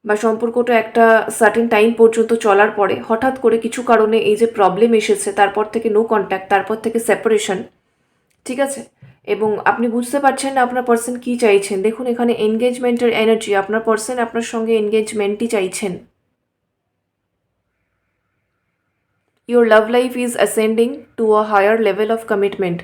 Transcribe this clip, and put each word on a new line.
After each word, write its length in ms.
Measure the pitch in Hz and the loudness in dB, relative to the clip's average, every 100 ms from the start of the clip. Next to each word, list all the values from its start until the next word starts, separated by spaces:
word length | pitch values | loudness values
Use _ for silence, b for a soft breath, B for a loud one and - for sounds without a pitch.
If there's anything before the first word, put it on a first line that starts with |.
| 220 | -2
বা 100 | 208 | 0
সম্পর্কটা 640 | 226 220 233 247 240 226 | 0 0 -2 -2 2 0
একটা 500 | 226 233 226 226 - | 0 2 4 4 2
সার্টেন 360 | - 214 220 233 | 0 2 2 0
টাইম 260 | 220 226 | 2 2
পর্যন্ত 400 | 226 226 226 220 | 4 4 4 0
চলার 380 | 233 220 196 214 | 0 2 4 2
পরে 300 | 208 196 - - | 2 -2 -2 -4
হঠাৎ 320 | 226 262 262 | -2 -2 0
করে 180 | 233 226 | 0 0
কিছু 260 | 226 247 | -2 -6
কারণে 340 | 247 226 220 220 | 2 2 4 2
এই 180 | 202 214 | 2 2
যে 120 | 226 | 0
প্রবলেম 460 | 220 185 180 233 | 2 2 4 2
এসেছে, 380 | 220 220 196 208 | 2 2 -2 -2
তারপর 340 | 202 202 214 214 | 0 0 0 -4
থেকে 240 | - 226 | -4 0
no 120 | 208 | 0
contact, 380 | 226 214 180 190 - | 0 -2 -2 -6 -2
তারপর 260 | 196 190 220 | -2 -2 -6
থেকে 240 | 226 226 | -4 -4
সেপারেশন, 640 | - - - 214 214 190 - _ _ _ _ _ _ _ - | -2 -2 0 0 0 -6 -8 _ _ _ _ _ _ _ -10
ঠিক 140 | 247 | -4
আছে? 240 | 277 247 - _ b b | -4 -4 -10 _ b b
এবং 340 | - 202 214 208 - | -6 -2 -2 0 -2
আপনি 220 | 202 233 | 0 -2
বুঝতে 320 | 233 240 285 | -4 -2 0
পারছেন 340 | 277 269 269 | 0 0 -4
না 80 | 269 | -2
আপনার 220 | 247 254 | 0 -2
পার্সন 320 | 247 233 247 240 | 0 0 0 -8
কী 220 | 247 240 | -6 0
চাইছেন। 440 | 233 196 196 196 | 4 2 2 -2
দেখুন 260 | 208 226 254 | -2 -4 -6
এখানে 260 | 240 240 | -2 -2
এনগেজমেন্টের 760 | 226 214 220 247 247 247 240 240 | 0 0 0 -2 -2 -2 0 0
এনার্জি, 460 | 214 220 226 214 196 | 2 2 0 0 -2
আপনার 260 | 196 220 | 0 -2
পার্সন 380 | 220 214 240 247 | 0 -2 -4 -6
আপনার 240 | 233 233 | -4 -6
সঙ্গে 340 | 233 233 226 226 | -6 -6 0 0
এনগেজমেন্টই 680 | 208 220 214 220 202 208 233 | 2 -2 -2 -4 -4 -2 -2
চাইছেন। 500 | 220 185 - 202 170 - _ _ _ _ _ _ _ _ _ _ _ _ _ _ _ _ _ _ _ _ _ _ _ _ _ _ _ _ _ _ _ _ _ - | -2 -4 -6 -8 -8 -16 _ _ _ _ _ _ _ _ _ _ _ _ _ _ _ _ _ _ _ _ _ _ _ _ _ _ _ _ _ _ _ _ _ 0
Your 140 | 240 233 | 2 6
love 240 | 214 220 | 6 4
life 260 | 247 254 247 | 0 0 -4
is 160 | 247 240 | -6 -2
ascending 540 | 202 - 220 226 233 | 0 0 0 2 0
to 340 | 285 - - | -2 -14 -4
a 220 | 220 214 214 | 2 2 2
higher 280 | 202 196 226 | 2 2 2
level 280 | 208 190 214 | 0 0 -2
of 220 | 226 226 | -2 -2
commitment। 460 | 208 196 196 185 170 | -2 -2 -2 -4 -4